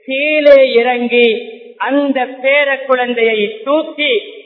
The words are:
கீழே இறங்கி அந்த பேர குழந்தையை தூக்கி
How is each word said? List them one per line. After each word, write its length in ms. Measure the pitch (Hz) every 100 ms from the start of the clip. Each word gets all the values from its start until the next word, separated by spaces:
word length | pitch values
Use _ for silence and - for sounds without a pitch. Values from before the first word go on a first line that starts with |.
| -
கீழே 640 | 269 294 302 294 277 262
இறங்கி 560 | 233 240 240 240 240 233 226 - - - -
அந்த 480 | 208 285 285 262 262
பேர 600 | 269 269 285 285 269 269
குழந்தையை 760 | 254 247 240 226 220 208 214
தூக்கி 480 | 269 302 302 - 294 220 - -